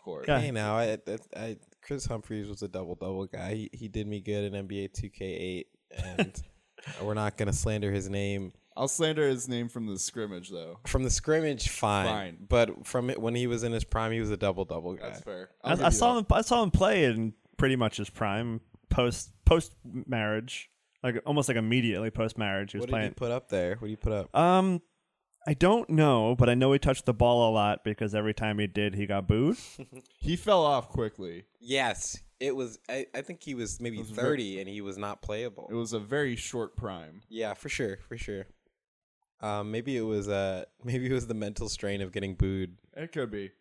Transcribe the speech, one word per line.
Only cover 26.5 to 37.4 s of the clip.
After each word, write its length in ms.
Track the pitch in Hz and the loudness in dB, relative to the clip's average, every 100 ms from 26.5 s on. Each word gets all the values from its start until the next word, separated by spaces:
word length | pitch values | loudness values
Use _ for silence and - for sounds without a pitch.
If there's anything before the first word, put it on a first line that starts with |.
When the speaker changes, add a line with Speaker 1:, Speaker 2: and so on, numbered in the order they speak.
Speaker 2:
know 180 | 123 131 | 8 6
he 60 | 139 | 6
touched 300 | 147 131 - | 4 2 2
the 80 | 110 | 4
ball 340 | 120 120 117 | 6 6 6
a 40 | |
lot 300 | 110 104 - | 6 4 2
because 300 | 107 104 107 | -2 -2 -2
every 220 | 104 107 - | 0 0 0
time 240 | 107 104 | 0 0
he 80 | 104 | 0
did, 260 | 104 104 | 0 0
he 140 | 101 101 | 0 0
got 200 | 98 92 | 2 4
booed. 300 | 107 147 247 - - | 4 4 0 -8 -18
Speaker 3:
<laughs> 80 | 123 127 - _ | -18 -18 -20 _
Speaker 1:
He 160 | 147 175 | -4 0
fell 280 | 214 185 | 4 4
off 260 | 151 131 - | 6 2 -2
quickly. 560 | 135 110 - 90 85 - _ | -4 -4 -6 -10 -12 -16 _
Speaker 3:
Yes. 600 | 120 135 123 98 - - - _ | -4 0 0 -2 -8 -10 -16 _
It 160 | 135 135 | -4 -4
was, 220 | 120 110 - | -6 -10 -10
I, 200 | 131 147 123 | -8 -8 -10
I 60 | |
think 180 | 139 170 | -10 -12
he 140 | 151 123 | -10 -6
was 260 | 107 - | -6 -6
maybe 160 | 117 113 | -8 -8
Speaker 1:
It 40 | |
was 80 | 110 | -8
ver- 100 | 107 | -2
Speaker 3:
thirty 380 | 127 143 101 95 | 0 0 -2 -6
and 100 | 98 | -8
he 120 | 104 | -8
was 180 | 98 95 | -10 -8
not 240 | 104 - | -8 -8
playable. 440 | 110 107 120 98 - | -8 -6 -6 -10 -8
Speaker 1:
It 40 | 113 | -6
was 180 | 113 | -4
a 60 | 110 | -6
very 360 | 104 143 139 117 | -4 -2 -2 -4
short 400 | - 120 107 - | -6 -6 -6 -6
prime. 440 | 104 87 78 92 - | -8 -8 -12 -20 -12
Speaker 3:
Yeah, 280 | 113 | -6